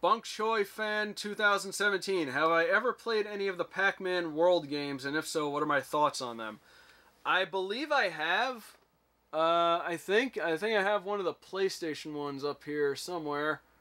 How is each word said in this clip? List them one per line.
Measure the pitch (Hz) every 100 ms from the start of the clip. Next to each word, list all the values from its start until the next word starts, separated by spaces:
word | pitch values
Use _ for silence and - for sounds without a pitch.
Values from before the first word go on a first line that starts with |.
Bunk | 175 202
Choi | - - 220 220
Fan | 202 - 214 214 214
two | 196 208
thousand | 202 208 196 190
seventeen, | - 202 196 196 190 147
"Have | 131 160
I | 165
ever | 165 196 240
played | 226 233 220 208
any | 202 196
of | 180
the |
Pac-Man | 170 - 196 202 185 180 170
World | 151 175 175 147
games, | 147 143 139
and | 139 151
if | 156
so, | 165 147
what | 143
are | 151
my | 143
thoughts | 131 151 147 -
on | 127 117
them?" | 110 104 _ - - - _ _ 139
I | 170
believe | 185 190 190 226 302
I | 285 208
have. | 156 156 190 254 247 - - _ _ _ _ _
Uh, | 156 165 170 170 170
I | 160 170
think, | - 202 262 214
I | 160 160
think | 208 220
I |
have | 190 208
one | 185 208
of |
the | 180
PlayStation | 151 - 190 190 - 165 151 156
ones | 147 143 139
up | 143 139
here | - 147 143
somewhere. | 135 - 180 151 143 151 143 _ _